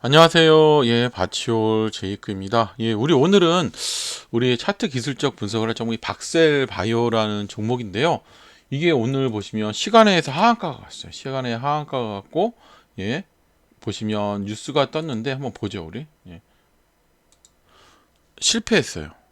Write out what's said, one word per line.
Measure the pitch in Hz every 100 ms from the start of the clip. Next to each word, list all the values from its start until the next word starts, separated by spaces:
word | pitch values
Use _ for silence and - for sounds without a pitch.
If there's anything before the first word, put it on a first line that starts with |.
| 120
안녕하세요. | 151 165 170 160 156 156 151 120
예, | 117 123
바치올 | - 92 - - 113 110 110 110
제이크입니다. | - 95 101 - 98 95 117 110 -
예, | 113
우리 | 107 139
오늘은 | 151 156 196 170 180 135 - - - - - -
우리 | 117 127 120
차트 | - 208 208
기술적 | 127 117 127 143 -
분석을 | 104 110 113
할 | 110
종목이 | 113 113
박셀 | - 104 - 160 160 147 131
바이오라는 | - 98 117 117 113 107 104 101
종목인데요. | - 107 123 110 92 160 143 _ - - - _
이게 | 135 170
오늘 | 147 117 135 131
보시면 | 107 98 110 107
시간에서 | 107 - 220 214 185 151
하한가가 | 135 226 233 175 117
갔어요. | - - -
시간에 | - 139 135 127
하한가가 | 117 139 151 147 135 113 101
갔고, | - 156 214 - _ - _ -
예, | 98 143 196 _ _ _ _ _
보시면 | - 101 107 107 104 101 101
뉴스가 | 107 - 143 165
떴는데 | 156 160 117 117
한번 | 131 135
보죠, | - 104 98 80
우리. | 98 151 _ 95
예. | 90 _ _ _ _ _ _ _ _ _ _ _ _ _ _ _ _ _ _ _ -
실패했어요. | - 226 - 208 - - 76 - _